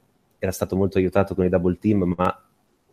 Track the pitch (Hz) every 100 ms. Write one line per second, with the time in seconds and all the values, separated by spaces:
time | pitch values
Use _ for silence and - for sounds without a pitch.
0 | _ _ _ _ 95 - - 95 98 98
1 | 92 98 95 92 92 92 90 90 107 104
2 | 90 90 90 - _ _ _ _ _